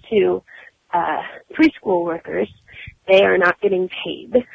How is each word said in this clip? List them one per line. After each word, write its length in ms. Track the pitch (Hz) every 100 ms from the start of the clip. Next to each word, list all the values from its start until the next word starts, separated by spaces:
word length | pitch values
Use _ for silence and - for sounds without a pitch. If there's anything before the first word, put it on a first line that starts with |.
| -
to, 320 | 214 185 180 _ - - _ -
uh, 300 | 175 165 151 - - -
preschool 500 | - 311 - 220 180
workers, 440 | 170 165 - 180 214 - _ - - _ -
they 140 | 190
are 140 | 196 185
not 200 | 180 -
getting 260 | 202 185 185 -
paid. 300 | 175 - - 247 247